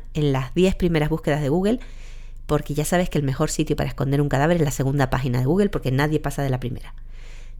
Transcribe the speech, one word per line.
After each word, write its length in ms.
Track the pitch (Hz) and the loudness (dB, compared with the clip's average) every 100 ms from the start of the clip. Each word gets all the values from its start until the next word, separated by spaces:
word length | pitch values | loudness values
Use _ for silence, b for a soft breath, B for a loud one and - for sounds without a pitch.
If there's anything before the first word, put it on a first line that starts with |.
| - | -6
en 200 | 156 147 | 0 2
las 200 | 131 127 | 0 0
diez 220 | 175 185 | 2 4
primeras 340 | 185 175 160 151 | 4 2 2 2
búsquedas 320 | 160 - 143 | 0 0 0
de 80 | 139 | 2
Google, 300 | 175 202 254 B B B B B B | 2 2 0 B B B B B B
porque 300 | - 147 - | 0 0 0
ya 100 | 147 | -2
sabes 240 | 147 180 180 | 2 2 2
que 80 | 160 | 0
el 60 | |
mejor 260 | 135 131 151 | 0 0 0
sitio 260 | - 156 | 0 0
para 140 | 147 139 | 0 -2
esconder 320 | - 135 143 | -2 0 2
un 80 | 143 | 2
cadáver 280 | 131 156 175 | 2 4 2
es 60 | |
la 60 | 143 | 2
segunda 400 | - 135 143 127 | 0 0 2 2
página 300 | 127 131 123 | 0 0 0
de 60 | |
Google, 240 | 131 185 208 | 2 2 2
porque 220 | 151 127 | 0 0
nadie 280 | 131 151 151 | 2 2 0
pasa 240 | 151 147 | -2 -2
de 80 | 135 | -2
la 80 | 127 | -2
primera. 340 | 123 139 - - b b b b b | -4 -8 -10 -12 b b b b b